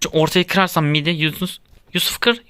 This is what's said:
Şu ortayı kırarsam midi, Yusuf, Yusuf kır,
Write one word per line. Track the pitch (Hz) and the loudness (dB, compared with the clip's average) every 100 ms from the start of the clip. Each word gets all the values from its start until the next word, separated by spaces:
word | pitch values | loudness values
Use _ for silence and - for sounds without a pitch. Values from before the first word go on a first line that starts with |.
Şu | - | -2
ortayı | 160 156 185 175 | 0 2 2 2
kırarsam | 196 185 170 147 | 0 0 2 2
midi, | 151 151 | 2 0
Yusuf, | 165 156 - 185 - _ - _ | -2 -2 -2 -6 -8 _ -20 _
Yusuf | 180 - - | -4 -4 -2
kır, | 240 233 - | -2 -2 -4